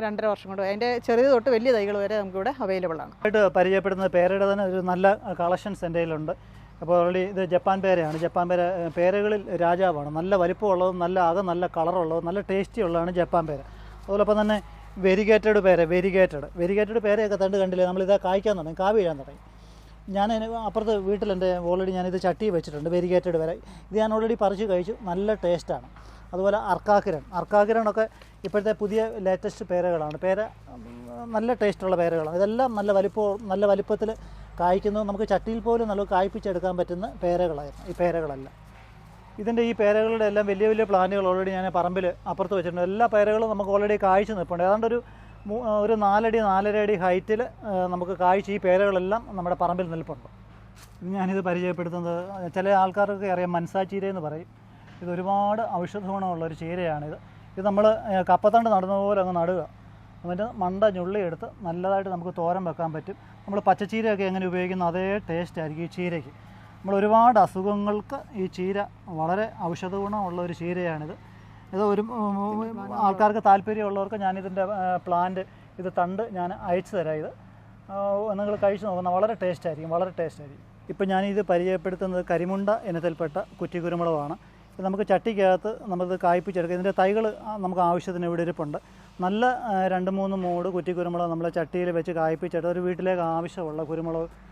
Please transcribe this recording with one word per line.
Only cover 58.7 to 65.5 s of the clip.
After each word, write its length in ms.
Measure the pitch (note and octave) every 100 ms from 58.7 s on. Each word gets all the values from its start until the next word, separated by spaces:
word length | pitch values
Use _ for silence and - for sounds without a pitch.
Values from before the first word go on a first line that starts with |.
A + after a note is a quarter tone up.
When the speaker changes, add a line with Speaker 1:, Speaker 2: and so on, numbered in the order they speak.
Speaker 2:
നടുന്ന 200 | G3 F#3 G3
പോലെ 160 | G3+ G3+
അങ്ങ് 120 | F#3 F3
നടുക. 200 | E3+ F#3 D3 - - - - -
അതിൻ്റെ 220 | F3 F3+ A3 A3+
മണ്ട 220 | F3+ F#3+ G#3+ F#3
ഞുള്ളിയെടുത്ത് 520 | F3 G#3 F3+ D#3+ A3+ - F3+
നല്ലതായിട്ട് 440 | E3+ F#3 G3 G3
നമുക്ക് 180 | F3+ F3 F3
തോരൻ 220 | E3+ F#3 F3+
വെക്കാൻ 220 | D#3 D#3+ D#3
പറ്റും. 200 | E3+ G3 - -
നമ്മൾ 140 | - G3+ G3
പച്ചച്ചീരയൊക്കെ 560 | F#3 G#3 A3 A3 G3+ F#3+
എങ്ങനെ 160 | F#3+ F#3
ഉപയോഗിക്കുന്ന 340 | F#3 F3+ F#3 F3
അതേ 120 | F3 F#3+ G3+ -
ടേസ്റ്റ് 320 | E3 F3